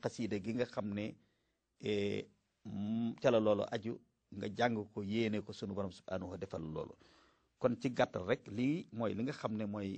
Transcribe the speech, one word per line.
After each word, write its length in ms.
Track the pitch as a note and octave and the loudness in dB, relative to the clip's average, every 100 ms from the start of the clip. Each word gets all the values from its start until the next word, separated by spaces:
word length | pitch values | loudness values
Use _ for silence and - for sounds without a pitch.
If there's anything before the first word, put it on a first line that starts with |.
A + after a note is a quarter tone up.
xasiida 360 | A#2 - A2 G#2 | -6 -2 -2 0
gi 120 | G2 | -2
nga 120 | A#2 B2 | 0 -2
xam 220 | - G#2 | -2 -2
ne, 120 | G2+ G#2+ - _ _ _ _ _ - | -2 -4 -6 _ _ _ _ _ -6
eh, 400 | G#2+ G#2 G2+ G2+ - _ _ _ A2 | 0 2 2 0 -4 _ _ _ -8
mm, 440 | G#2 G2+ A2+ A#2 A#2+ | -4 -2 0 0 2
ca 80 | C3+ | 6
la 80 | A2+ | 6
loolu 240 | G#2+ G#2 G#2+ | 6 4 2
aju, 220 | A#2 G#2 - _ _ - | -2 -2 -6 _ _ -14
nga 160 | G2 G#2+ G2+ | -8 -6 2
jàng 200 | A#2+ A2+ G#2 | 2 4 -2
ko, 80 | - | -4
yéene 400 | G2 G#2+ A2+ G#2+ | -2 2 2 0
ko 100 | G2+ | -4
sunu 200 | G#2 G#2 | -8 -6
borom 180 | G2 G2 | -2 -4
subhanahu, 460 | - - F#2 F2+ F#2 | -4 -6 -4 -4 -8
defal 240 | G2 E2+ | -6 -6
loolu. 340 | D#2+ D#2 - - - - _ _ _ - | -6 -6 -6 -10 -20 -20 _ _ _ 0
Kon 140 | B2 A#2+ | 0 2
ci 80 | C3+ | -2
gàttal 360 | A#2+ B2 G2+ F#2 | 2 2 2 0
rek, 200 | B2 - | 0 0
lii 400 | G#2 B2+ E3 - | 0 2 0 -4
mooy 220 | G#2+ A2+ | -2 0
li 100 | G2 | 0
nga 100 | B2+ | -2
xam 200 | D3 A2+ G#2+ | -2 -4 -2
ne 80 | G#2 | -4
mooy 240 | G#2 G2 | -2 -4